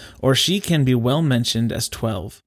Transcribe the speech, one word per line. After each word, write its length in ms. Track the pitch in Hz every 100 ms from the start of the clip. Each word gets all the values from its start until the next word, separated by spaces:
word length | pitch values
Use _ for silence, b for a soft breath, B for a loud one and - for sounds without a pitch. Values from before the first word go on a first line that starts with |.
| B B
Or 140 | 135 127
she 260 | 160 196
can 240 | - 160 131
be 100 | 123
well 260 | 120 147
mentioned 520 | 156 120 120 113 117
as 160 | - -
twelve, 500 | - 113 95 101 -